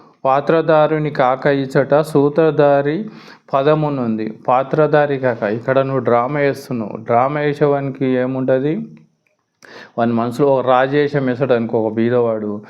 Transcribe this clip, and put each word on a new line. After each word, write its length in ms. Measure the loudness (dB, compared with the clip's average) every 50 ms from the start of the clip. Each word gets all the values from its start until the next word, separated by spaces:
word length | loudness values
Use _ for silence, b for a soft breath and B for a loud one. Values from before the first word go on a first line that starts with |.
| B B B _ 0
పాత్రధారుని 840 | 0 0 2 2 0 0 2 2 2 4 4 4 2 0 -2 -4 -2
కాక 360 | -2 0 0 0 0 0 0
ఇచ్చట 480 | 0 0 0 -2 -2 0 0 2 2 2 2
సూత్రధారి 960 | 2 2 2 2 2 2 2 2 2 2 2 4 4 4 4 2 0 -2 -4 -4 -6 B B B B B B B _ -4
పదమునుంది. 720 | -2 0 2 2 2 2 0 -2 -2 -2 -2 -2 -4 -4 -4 -8 -10 -6 -2 0
పాత్రధారి 680 | 0 0 0 0 0 0 2 2 2 2 2 2 0 -2
కాక, 240 | -2 -2 -2 -2 -2 -2 -2 -2
ఇక్కడ 200 | -2 0 0 0
నువ్వు 260 | 0 0 -2 -2 0 2
డ్రామా 320 | 2 2 0 0 -2 -2
వేస్తున్నావు, 560 | 0 -2 -2 -4 -6 -8 -6 -6 -6 -8 -10 -8 -4
డ్రామా 340 | 0 0 2 2 0 0 -2
వేసేవానికి 680 | -2 -2 0 0 0 0 0 0 -2 -6 -4 -4 -2 0 0 0
ఏముంటది? 520 | -2 -2 -4 -2 -2 0 0 0 0 -2 -4 -6 -8 -12 -16 -20 _ _ _ _ _ _ _ _ _ _ _ _ B B B B B B -4 -2
వాని 140 | -2 0
మనసులో 340 | 0 0 -2 -2 -2 0 2 2
ఒక 140 | 2 2 2
రాజేషం 560 | 2 4 4 2 2 2 0 0 0 0 -2 -2
వేసాడు 280 | -2 -2 -2 0 0 0 0
అనుకో, 180 | 0 0 -2 -2
ఒక 100 | -2 -2 0
బీదవాడు, 580 | 0 0 2 2 2 0 0 -2 -4 -4 -6 -8 -8 -10